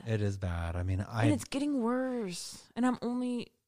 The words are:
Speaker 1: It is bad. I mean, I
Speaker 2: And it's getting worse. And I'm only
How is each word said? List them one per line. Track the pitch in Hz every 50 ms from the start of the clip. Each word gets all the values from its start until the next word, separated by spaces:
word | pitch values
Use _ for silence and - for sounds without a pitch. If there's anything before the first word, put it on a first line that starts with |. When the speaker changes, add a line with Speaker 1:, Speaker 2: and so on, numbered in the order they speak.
| -
Speaker 1:
It | 113 110 104
is | 104 101 98
bad. | 95 95 90 87 85 85 85 82
I | 87
mean, | 90 92 92 90 101
I | - 113 113 110
Speaker 2:
And | - 302
it's | 226 -
getting | - - 277 285 294 285 262 220
worse. | 233 247 254 262 262 247 240 214 185 175 - - - - - - - -
And | 226 240
I'm | 254 247 - -
only | 233 247 247 247 247 247 240 - - _ _ _